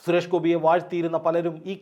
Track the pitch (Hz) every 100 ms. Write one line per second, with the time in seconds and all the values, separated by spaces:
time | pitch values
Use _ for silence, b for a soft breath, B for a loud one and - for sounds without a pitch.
0 | - 175 170 175 165 170 160 175 175 175
1 | 170 165 165 165 170 160 180 190